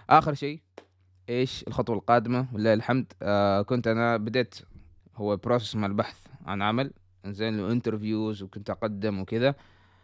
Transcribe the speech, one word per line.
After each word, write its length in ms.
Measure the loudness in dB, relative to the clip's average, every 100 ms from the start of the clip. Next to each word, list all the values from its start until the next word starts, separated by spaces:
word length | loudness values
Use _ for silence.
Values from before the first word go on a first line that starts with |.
| 6
آخر 240 | 6 6
شيء، 260 | -2 -6 -8 _ -20 -20 _ _ _ -6
إيش 360 | -2 0 -2 -6
الخطوة 280 | -4 -2 -2
القادمة؟ 500 | 4 4 4 -2 -2
ولله 220 | 0 2
الحمد، 380 | 2 2 0 -2 -6
آه، 400 | 0 2 4 2
كنت 240 | 0 0 0
أنا 300 | 2 2 0
بديت، 380 | 0 0 -2 -6 -20 -20 -20 -20 -20 -6
هو 200 | -4 -2
بروسس 400 | 0 0 0 -2
مع 100 | -2
البحث 300 | -2 -4 -8 -20 -18 -8
عن 160 | -2
عمل، 300 | 0 0 -4 -8 _ _
إنزين، 320 | -12 -6 -4 -2
له 160 | -2
انترفيوز 720 | -2 -2 -4 -2 -2 -2 -6
وكنت 280 | -10 -12 -10
أقدم 500 | -6 -6 -4 -4 -4
وكذا. 340 | -4 0 0 -2 -10 _ _ _